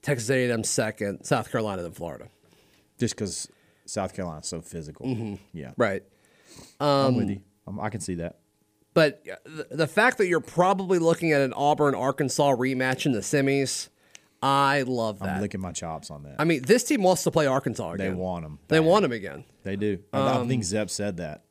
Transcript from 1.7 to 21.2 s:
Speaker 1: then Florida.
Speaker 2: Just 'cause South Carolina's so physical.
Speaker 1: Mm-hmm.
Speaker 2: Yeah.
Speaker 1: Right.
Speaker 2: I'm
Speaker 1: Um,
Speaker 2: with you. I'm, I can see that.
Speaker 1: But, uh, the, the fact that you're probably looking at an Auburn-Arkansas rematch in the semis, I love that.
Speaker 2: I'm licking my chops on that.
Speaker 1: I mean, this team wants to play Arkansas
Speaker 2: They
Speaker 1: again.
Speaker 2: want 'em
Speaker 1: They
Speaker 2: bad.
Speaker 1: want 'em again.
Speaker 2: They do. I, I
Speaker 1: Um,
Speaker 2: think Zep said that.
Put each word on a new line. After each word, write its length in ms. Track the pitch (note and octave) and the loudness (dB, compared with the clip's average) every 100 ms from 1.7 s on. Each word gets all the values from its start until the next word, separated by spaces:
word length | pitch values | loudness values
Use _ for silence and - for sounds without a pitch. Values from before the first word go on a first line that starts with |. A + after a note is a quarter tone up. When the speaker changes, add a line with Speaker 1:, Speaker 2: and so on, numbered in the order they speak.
| F#2+ | -6
Speaker 1:
then 100 | E2+ | -8
Florida. 360 | - E2+ D2 - _ _ _ _ _ _ _ | -10 -12 -12 -16 _ _ _ _ _ _ _
Speaker 2:
Just 180 | A#2+ - | -4 -2
'cause 320 | G#2 - - _ _ _ - | -6 -6 -12 _ _ _ -10
South 280 | - F#2 | -4 -4
Carolina's 320 | - F2+ D#2 - | -4 -8 -8 -8
so 120 | E2+ | -10
physical. 460 | D#2+ F2 D2+ D2+ - | -10 -12 -12 -10 -6
Speaker 1:
Mm-hmm. 280 | A#2+ A2 G2 _ | -4 -4 -8 _
Speaker 2:
Yeah. 200 | E2+ C2 - | -14 -12 0
Speaker 1:
Right. 260 | A2+ G2 - _ _ _ _ - - _ | 0 0 -8 _ _ _ _ -20 -20 _
Speaker 2:
I'm 80 | D3 | 2
Speaker 1:
Um, 300 | C#3 C3+ B2 | 4 4 2
Speaker 2:
with 140 | G2 | 0
you. 100 | G2 - _ - | -4 -10 _ -14
I'm, 140 | F#2+ | -8
I 80 | G#2+ | -6
can 120 | G#2+ | -6
see 140 | F2+ F2 | -6 -6
that. 220 | E2+ - _ _ _ _ _ | -6 -10 _ _ _ _ _
Speaker 1:
But, 300 | - D#3 C#3 - | 2 2 2 -14
uh, 60 | F#2 | -16
the, 320 | - D#3 - C#3+ | -14 -14 -10 -2
the 100 | D#3+ | 0
fact 320 | - A#3 B3 | 4 4 4
that 80 | F#3+ | 2
you're 140 | E3 | 2
probably 580 | - - F3+ G3 F#3 F#3 | 0 2 4 4 2 2
looking 340 | E3 E3 E3+ | 4 4 4
at 80 | D3 | 4
an 120 | C3+ | 2
Auburn-Arkansas 1040 | A#2 C#3+ D3+ D3 B2+ B2+ C#3 C#3 - C#3+ B2+ | 2 2 4 2 2 0 0 -2 2 2 4
rematch 500 | C3 C3 C3 C3 D#3 | 0 0 0 0 0
in 60 | |
the 80 | A#2 | 0
semis, 680 | G2 D3 C3+ C#3 C3+ - - _ _ - _ _ | 0 0 2 2 0 -4 -8 _ _ -20 _ _
I 400 | C3+ C#3 C#3 C#3 | 2 4 4 2
love 380 | B2+ B2 A2+ G2 | 0 0 -2 -2
that. 160 | F#2+ D2 | -4 -2
Speaker 2:
I'm 40 | |
licking 200 | G#2 F#2+ | -4 -4
my 120 | F#2 | -8
chops 380 | E2 E2+ D#2+ - | -8 -8 -10 -12
on 120 | D2 | -16
that. 120 | D2 C#2 | -14 -2
Speaker 1:
I 60 | |
mean, 180 | D#3+ D#3+ | 0 0
this 200 | B2+ A#3 | 4 4
team 200 | - C#4+ | 4 2
wants 200 | F#3 F3+ | 4 4
to 60 | - | 2
play 160 | E3 C#3+ | 2 2
Arkansas 500 | C3 C#3 G#2+ F#2 F2 | 2 -2 -6 -6 -4
Speaker 2:
They 100 | G2 | -4
Speaker 1:
again. 100 | F#2 | -4
Speaker 2:
want 260 | F#2 F2 | -6 -6
'em 140 | D#2 D2+ _ | -10 -14 _
Speaker 1:
They 100 | D#3 | 2
Speaker 2:
bad. 80 | D#3+ | 6
Speaker 1:
want 180 | G3 | 4
'em 80 | F#3 | 4
again. 320 | A#2 F#2+ C#2+ - _ | -2 -8 -12 -16 _
Speaker 2:
They 140 | G2 G2+ | -8 -2
do. 240 | G#2 F#2+ - | -2 -2 -4
I, 60 | C3+ | -2
I 140 | C3+ B2+ | 0 0
Speaker 1:
Um, 100 | B2 | 0
Speaker 2:
think 160 | C3 | -2
Zep 260 | F#2 G#2+ G2+ | -2 -4 -4
said 280 | - G#2 | -4 -6
that. 240 | F2 | -6